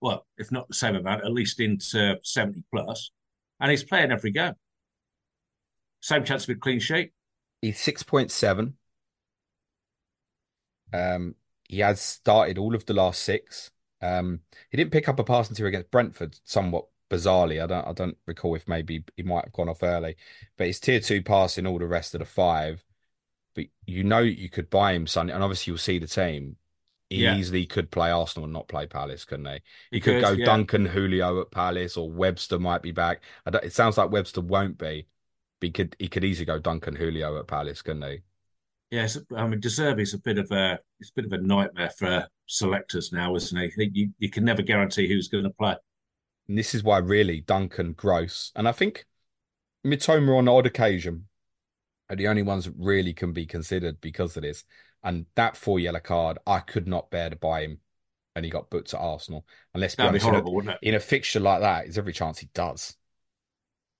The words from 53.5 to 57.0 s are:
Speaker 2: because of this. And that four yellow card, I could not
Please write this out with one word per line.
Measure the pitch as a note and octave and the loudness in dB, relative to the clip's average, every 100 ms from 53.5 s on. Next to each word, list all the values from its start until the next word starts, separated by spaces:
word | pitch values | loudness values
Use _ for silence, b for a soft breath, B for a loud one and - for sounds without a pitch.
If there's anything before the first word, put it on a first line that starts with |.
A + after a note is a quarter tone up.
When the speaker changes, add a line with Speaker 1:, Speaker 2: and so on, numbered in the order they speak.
| E2+ D#2+ F#2 F2 D#2 | -8 -4 -4 -4 -6
Speaker 2:
because | D#2+ D2+ F2+ E2 | -8 -4 -4 -4
of | |
this. | D2 D2 - b b b | -8 -8 -14 b b b
And | G2 F2 E2 - | -6 -6 -4 0
that | A#2 - | 0 0
four | - F#2+ | 0 0
yellow | F2 E2+ | 0 -4
card, | - E2+ E2 E2 - | -2 0 0 -2 0
I | F#2 | 0
could | - G#2+ F2+ | 0 -6 -4
not | F2 | -4